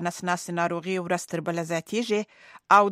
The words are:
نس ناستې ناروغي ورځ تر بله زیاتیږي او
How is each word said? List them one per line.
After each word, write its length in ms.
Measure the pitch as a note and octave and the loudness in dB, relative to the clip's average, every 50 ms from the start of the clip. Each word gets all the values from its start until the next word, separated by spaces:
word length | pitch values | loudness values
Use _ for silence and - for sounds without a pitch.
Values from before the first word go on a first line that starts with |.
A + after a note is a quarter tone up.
| F3 | 0
نس 120 | F3 - - - | -2 -4 -4 -2
ناستې 280 | F3+ F3 F3+ - - F3 | -2 -2 -2 -4 -4 -2
ناروغي 400 | E3+ E3+ F3 F3 E3+ D#3+ F#3 F#3+ | -2 -2 -2 -2 -4 -4 -4 -4
ورځ 260 | F#3 F3 E3+ F3+ E3+ - - | -4 -2 -2 -4 -4 -4 -6
تر 100 | - E3 D#3 | -6 -6 -4
بله 160 | E3 E3+ E3+ E3+ D#3+ | -4 -4 -4 -4 -4
زیاتیږي 520 | E3+ E3 E3 - - A3 A#3+ A#3 G#3 G#3 G#3+ - - - - - - - - - F#3+ | -4 -6 -4 -4 -4 -4 -2 0 0 -2 -2 -4 -10 -20 -20 -20 -20 -20 2 6 6
او 80 | G3+ G#3 G3+ | 6 8 6